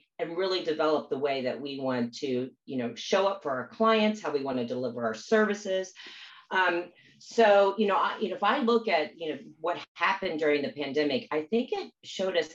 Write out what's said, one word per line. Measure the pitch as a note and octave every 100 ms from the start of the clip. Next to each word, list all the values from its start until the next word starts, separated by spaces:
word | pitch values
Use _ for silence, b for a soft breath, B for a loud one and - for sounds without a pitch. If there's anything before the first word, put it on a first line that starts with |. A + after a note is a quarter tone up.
| _ -
and | E3 E3+
really | F#3+ F#3
develop | D#3+ D#3 D#3 D3 -
the | C3+
way | C#3+ C3+
that | B2+ A2+
we | C#3+ C#3
want | C3 B2+ A#2+ -
to, | C#3+ B2 C3 - -
you | C3
know, | A#2 -
show | - F#3+ G3
up | G3
for | D3
our | B2+ A#2+
clients, | - A3 A3 G#3+ G#3+
how | D3+
we | D3
want | C3+ B2+
to | A#2+
deliver | B2+ B2+ A#2 A2+
our |
services. | A2 - A3 G#3+ G3+ G3 F#3+ F#3 B B B B B B
Um, | F#3+ F3 F3 - b b b
so, | - - A3 G3+ G3 G3
you | G#3
know, | F#3
I, | F#3+ A3+
you | G#3
know, | F3+
if |
I | G3+ C#4
look | A#3 A#3 A3
at, | E3+ D3+ -
you | D#3+
know, | C#3 A#2 -
what | E3 D3+ -
happened | - F3+ - F#3+ D#3+
during | D#3 D3
the | C3+
pandemic, | C#3+ C#3 C3+ D3 B2+ -
I | D#3
think | D#3 A3+ B3
it | G4+ B3 _
showed | - - F#3+ F3
us | D#3